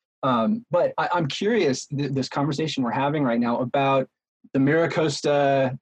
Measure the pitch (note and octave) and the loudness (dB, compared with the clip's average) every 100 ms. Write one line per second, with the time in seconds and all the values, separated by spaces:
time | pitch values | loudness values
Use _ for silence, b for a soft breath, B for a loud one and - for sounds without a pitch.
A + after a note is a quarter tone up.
0 | _ _ C3+ A#2 G#2+ A2+ - F3 C#3 - | _ _ -2 0 0 -2 0 0 0 -2
1 | - F3 D3 - G3+ A#3 D3+ B2+ - C#3+ | -2 -2 -2 -2 0 2 2 -2 -4 -6
2 | C#3+ C3+ B2+ D3+ D3 C#3+ D#3 C#3 A#2 A2+ | -2 -2 -4 -2 -2 -2 -4 -2 -2 -2
3 | C#3+ D3+ C3 A#2 A#2+ A#2+ A#2+ C#3 C3+ C3+ | -2 0 0 0 0 0 -2 0 2 2
4 | C3 _ _ _ - C3+ C#3 D#3+ E3 F3 | 0 _ _ _ -4 0 2 4 2 0
5 | D#3 C#3 D3+ C#3+ C#3 C#3 C3 C3+ | -2 0 0 2 2 2 0 -4